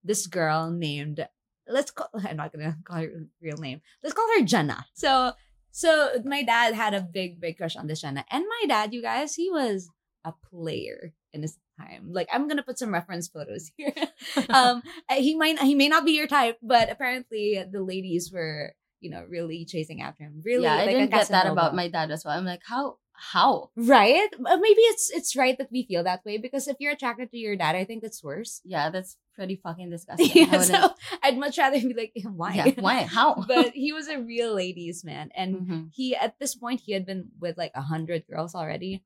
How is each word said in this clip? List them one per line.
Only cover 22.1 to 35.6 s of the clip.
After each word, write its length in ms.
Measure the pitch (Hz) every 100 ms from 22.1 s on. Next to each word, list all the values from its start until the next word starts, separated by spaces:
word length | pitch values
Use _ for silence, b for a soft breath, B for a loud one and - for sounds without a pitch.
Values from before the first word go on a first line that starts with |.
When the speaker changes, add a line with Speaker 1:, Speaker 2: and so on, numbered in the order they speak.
Speaker 2:
as 120 | 151
well. 140 | 151 156
I'm 80 | 185
like, 160 | 180 -
"How? 320 | 240 285 - _
How?" 560 | _ - 185 233 247 - -
Speaker 1:
Right? 540 | 233 262 208 311 415
Uh, 240 | - 226 339
maybe 220 | 440 415 453
it's, 160 | 415 -
it's 240 | 330 - 254
right 220 | 254 254
that 140 | 269
we 120 | 254 -
feel 180 | 175 175
that 180 | 180 214
way 120 | 214
because 300 | 247 277 277
if 100 | 269
you're 140 | 294
attracted 360 | 285 254 233 254
to 60 | 240
your 180 | 220 202
dad, 180 | 156 165
I 80 |
think 180 | 196 226
that's 220 | 214 -
worse. 380 | 147 156 233 -
Speaker 2:
Yeah, 260 | 180 175 147
that's 260 | 185 185 - _ -
pretty 220 | 190 190
fucking 280 | 180 165 175
disgusting. 400 | 170 - - -
Speaker 1:
<laughs> 20 |
Yeah, 120 | - 320
Speaker 2:
I 40 | -
wouldn't 80 | -
Speaker 1:
so 280 | 370 359 - B 359
I'd 160 | 269 254
much 200 | 285 330
rather 220 | 269 254
be 120 | 247
like, 200 | 226 220 233
"Why?" 300 | 202 180 180 185
Speaker 2:
Yeah, 160 | 151 269
why? 240 | 190 254
How? 320 | 147 202 262 -
<laughs> 120 | 190
Speaker 1:
But 260 | 262 247
he 180 | 277 285
was 160 | 311 294
a 120 | 294
real 340 | 233 233 233 202
ladies' 480 | 180 175 170 170
man. 260 | 165 143 151 -
And 200 | 185
Speaker 2:
Mm-hmm. 240 | 190